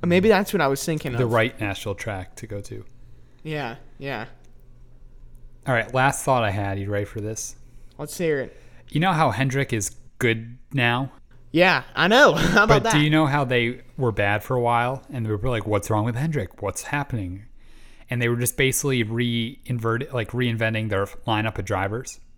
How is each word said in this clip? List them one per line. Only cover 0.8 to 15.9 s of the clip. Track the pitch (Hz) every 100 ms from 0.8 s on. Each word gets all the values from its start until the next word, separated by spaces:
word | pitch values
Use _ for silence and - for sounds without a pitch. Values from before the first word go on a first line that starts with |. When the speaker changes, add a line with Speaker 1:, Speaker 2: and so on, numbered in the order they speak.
Speaker 1:
thinking | - 156 147
Speaker 2:
The | 123
Speaker 1:
of. | 123
Speaker 2:
right | 113 113 -
Nashville | 104 98 -
track | 98 - 98 90 -
to | 113
go | 101
to. | 101 107 104 - - - - -
Speaker 1:
Yeah, | 156 151 127 117 - -
yeah. | 139 120 113 - - - - - - - - - - - - - -
Speaker 2:
All |
right, | 123 110
last | 127 135 -
thought | - 127
I | 110
had. | 101 98 98
You | 98
ready | 101
for | 101 113
this? | 104 110 - - - - - -
Speaker 1:
Let's | 147 -
hear | 170 143
it. | 123 - - - -
Speaker 2:
You | 151
know | 185
how | 160 156
Hendrick | 101 135 131 139
is | 113 101 - - -
good | 120 113 113 120 -
now? | 139 120 120 135 - - - -
Speaker 1:
Yeah, | 156 180 151 -
I | - 165
know. | 233 285
<laughs> |
How | 160 - -
about | 214
Speaker 2:
But | 220
Speaker 1:
that? | 226
Speaker 2:
do | 214
you | 151
know | 156 151
how | 143
they | 131 123 117 123 - -
were | 127
bad | 104 101 104
for | - 127
a |
while? | 120 120 120 131 -
And | 131 110
they |
were | 107 117
like, | 117 104
"What's | 104 -